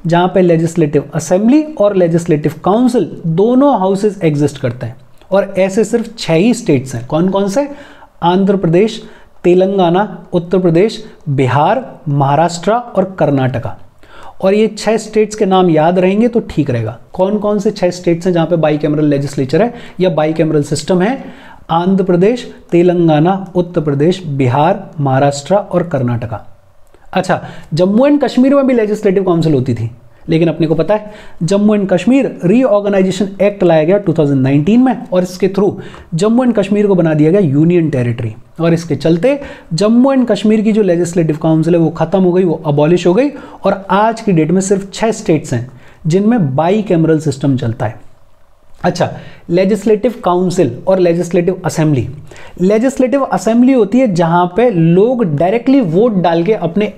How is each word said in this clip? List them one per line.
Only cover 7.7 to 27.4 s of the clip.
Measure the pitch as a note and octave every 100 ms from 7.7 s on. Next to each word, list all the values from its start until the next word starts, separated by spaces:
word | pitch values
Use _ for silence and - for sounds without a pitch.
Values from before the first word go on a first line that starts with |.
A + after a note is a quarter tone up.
| C#4+ - - - _
आंध्र | E3+ F#3 G3 G3+
प्रदेश, | E3 E3+ A3 - - - - -
तेलंगाना, | F3 F3+ F#3+ G3 F3 F3+ G#3 - -
उत्तर | F3+ E3 F#3+
प्रदेश, | F3+ E3 A3 A3+ - - -
बिहार, | C#3 C3 B2+ D#3+ A#3 A#3+ - D#3
महाराष्ट्र | C#3+ C#3 D3 E3+ - G3
और | A#3 A#3+ G3 F#3 -
कर्नाटका। | C#3+ C#3 B2+ A#2+ G#2+ - - - - - - -
और | F#3
ये | G#3 A3
छह | G#3+ G#3 A3
states | G#3+ A3 G#3+ -
के | G3
नाम | F#3+ F3+
याद | D#3 D#3 F3+
रहेंगे | F#3 G3+ A#3+
तो | A#3+ -
ठीक | - C3+
रहेगा। | A#2 A2+ B2+ -
कौन | - F#3+ G#3+
कौन | G#3 G#3+
से | G#3+
छह | G#3+ F3+
states | F3 - E3 F#3
हैं |
जहाँ | E3+ D#3+
पे | E3+
bicameral | D#3 D3+ D#3 D3
legislature | D3+ C#3 C#3+ - C3 D#3+
है | A#3 A#3+ - -
या | F3+ D#3
bicameral | D#3 D#3+ D#3 D#3
system | C#3+ D3 - F#3
है? | F#3+ C4+ - - - - -
आंध्र | A3 F3+ G3
प्रदेश, | F#3 F3 G3 B3 - - -
तेलंगाना, | E3+ F3 F3 E3 D3+ E3 G3 G3 F3+
उत्तर | E3+ E3+
प्रदेश, | D3 C#3 D#3+ F#3 E3+
बिहार, | C#3 C3 C3 D#3 G3+ - -
महाराष्ट्र | C#3 C3 C#3+ - - G3
और | G3+ F3+
कर्नाटका। | E3+ C3+ B2 A#2 A#2 A2 - - _ - - - -
अच्छा, | F#3 F3+ D#3+